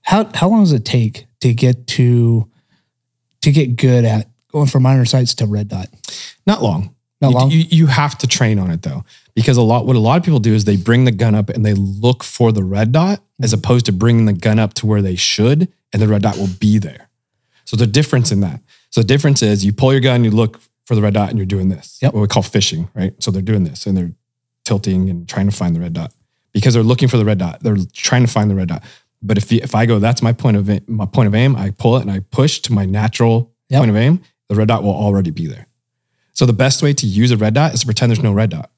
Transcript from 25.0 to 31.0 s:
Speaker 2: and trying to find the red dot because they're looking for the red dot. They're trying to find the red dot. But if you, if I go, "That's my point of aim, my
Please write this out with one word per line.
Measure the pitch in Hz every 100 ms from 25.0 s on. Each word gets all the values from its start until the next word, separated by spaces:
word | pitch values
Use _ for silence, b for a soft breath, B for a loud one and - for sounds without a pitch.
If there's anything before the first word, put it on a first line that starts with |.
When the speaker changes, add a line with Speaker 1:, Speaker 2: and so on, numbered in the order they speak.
| 95
Speaker 2:
and | 87 85
trying | - 98
to | 104
find | 90 82
the |
red | 85
dot | 80 80 _ _ _ _
because | 104 113
they're | 117
looking | 110 123 131
for | 120
the | 107
red | 101
dot. | 90 -
They're | 117 101 90
trying | - - 123 120
to |
find | 113 104
the | 98
red | 87
dot. | 80 B B B _
But | 101 101
if | 101
you, | 113
if | 127 110
I | 117
go, | 110
"That's | 110 120
my | 113
point | 117 131 104
of | 101
aim, | 101 -
my | 110